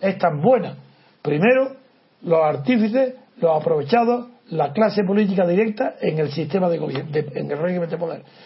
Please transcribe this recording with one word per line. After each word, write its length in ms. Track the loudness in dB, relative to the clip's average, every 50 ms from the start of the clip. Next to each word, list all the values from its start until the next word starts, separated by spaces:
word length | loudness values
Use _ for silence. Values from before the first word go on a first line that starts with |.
es 160 | -2 -2 0 0
tan 240 | 0 0 0 2
buena. 340 | 4 4 4 4 2 -4 -10 -14 -18 -20 _ _ _ _ _ _
Primero, 540 | -4 -2 0 2 4 4 4 4 2 0 -4 -10 _ _ _ _ _ _ _ _
los 200 | -2 0 2 2
artífices, 720 | 2 2 0 0 0 2 2 2 2 2 2 0 0 0 -2 -8 -18 _ _ 0
los 180 | 0 2 2 2
aprovechados, 680 | 0 0 0 0 0 2 2 2 4 2 0 -2 -4 -10 -18 _ _ -6
la 220 | -4 -2 -2 -2
clase 300 | 0 0 0 2 2 0
política 440 | 0 2 2 2 2 2 2 2 2
directa 480 | 2 2 2 0 0 -2 -2 -4 -4 -4 -4
en 180 | -4 -2 -2 -2
el 120 | -2 -2
sistema 380 | -4 -6 -4 -2 -2 0 0 0
de 80 | 0
gobierno, 340 | -2 -4 -4 -6 -6 -6 -4
de, 160 | -4 -4 -4 -4 -6
en 160 | -8 -6 -6
el 60 | -4
régimen 320 | -4 -4 -4 -4 -4 -6 -6
de 80 | -6
poder. 260 | -6 -6 -6 -8 -10 -14 -18 -20 -20 -20